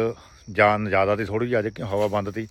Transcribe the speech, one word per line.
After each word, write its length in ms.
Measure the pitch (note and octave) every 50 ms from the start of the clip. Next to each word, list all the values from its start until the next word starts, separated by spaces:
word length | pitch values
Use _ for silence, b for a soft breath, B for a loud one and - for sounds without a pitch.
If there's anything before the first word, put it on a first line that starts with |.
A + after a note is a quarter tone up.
| A2+ A2+ - - B B B B B B
ਜਾਨ 380 | G2 G#2+ G#2 G#2 G#2+ G#2 G#2+ G2+
ਜ਼ਿਆਦਾ 260 | F#2+ F#2+ G2 G2 G#2
ਤੀ, 80 | G2+ A2
ਥੋੜ੍ਹੀ 240 | F#2 G#2 A2 A#2+ B2
ਜਿਹੀ 100 | B2 A2+
ਅੱਜ 100 | G#2 A2
ਕਿਉਂ 200 | G2+ - - G2
ਹਵਾ 180 | G2 G2+ G#2 G#2
ਬੰਦ 220 | G2+ G#2 G2 G#2
ਤੀ, 160 | F#2+ A2 A2 A2